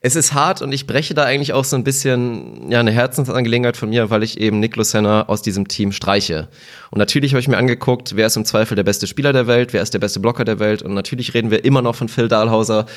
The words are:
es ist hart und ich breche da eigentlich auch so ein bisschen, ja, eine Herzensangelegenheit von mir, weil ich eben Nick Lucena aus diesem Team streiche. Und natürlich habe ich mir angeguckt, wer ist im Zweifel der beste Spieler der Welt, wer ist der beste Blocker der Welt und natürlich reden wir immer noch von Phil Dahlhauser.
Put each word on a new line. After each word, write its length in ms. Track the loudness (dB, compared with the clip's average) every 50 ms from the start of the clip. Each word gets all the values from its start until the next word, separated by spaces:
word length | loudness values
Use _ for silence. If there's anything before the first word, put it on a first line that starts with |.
es 140 | 0 0 0
ist 180 | 2 0 0
hart 300 | 2 2 0 0 0 -2
und 80 | -4 -6
ich 160 | -6 -6 -6
breche 260 | -2 -2 -2 -2 0
da 120 | 0 0 0
eigentlich 300 | 0 0 -2 -2 0 0
auch 100 | 0 0
so 100 | 0 0
ein 80 | 0
bisschen, 880 | 0 0 -2 0 0 0 0 0 0 -2 -4 -8 -10 -12 -16 -14 -6 0
ja, 80 | 0 2
eine 140 | 2 4
Herzensangelegenheit 840 | 4 2 0 0 0 -2 -2 0 0 0 0 2 2 2 2 0 -2
von 120 | -2 -4 -2
mir, 220 | 0 0 0 2
weil 120 | 2 0
ich 160 | 0 -2 -2 0
eben 220 | 0 0 2 2
Nick 160 | 0 -2 0
Lucena 500 | -2 -2 0 2 2 2 4 2 2 2
aus 160 | 0 -4 -2
diesem 240 | -2 -4 -2 -2 -4
Team 240 | -4 -2 -2 -2 -2
streiche. 560 | -2 -4 -2 0 0 0 0 -2 -4 -6 -6 -10 -14 -20 -20 -20 -20 -20 -20 -8
Und 100 | -2 0
natürlich 320 | 0 2 2 0 2 2
habe 80 | 2 2
ich 80 | 2 2
mir 80 | 2
angeguckt, 580 | 2 2 2 0 0 2 0 0 0 -2 -6 0
wer 140 | 0 2 2
ist 80 | 2
im 80 | -2 -4
Zweifel 320 | 0 2 0 2 2 0
der 80 | 0 2
beste 240 | 2 0 0 -4 -6
Spieler 240 | -4 0 0 2
der 160 | 2 2 2 4
Welt, 240 | 2 2 2 2
wer 100 | 0 -2
ist 100 | -2 -2
der 60 | -2 -4
beste 220 | -4 -2 -4 -2
Blocker 240 | -2 -2 0 0 -2
der 160 | -2 0 0
Welt 220 | 0 0 0 -2
und 120 | -4 -6 -6
natürlich 400 | -6 -4 -6 -8 -8 -8 -4 -2
reden 160 | -2 0 2
wir 140 | 0 2 4
immer 180 | 4 4 4
noch 140 | 2 0 -2
von 120 | -2 -6 -6
Phil 200 | -2 0 0 2
Dahlhauser. 580 | 2 2 2 4 2 2 2 2 0 0 0 -2 -8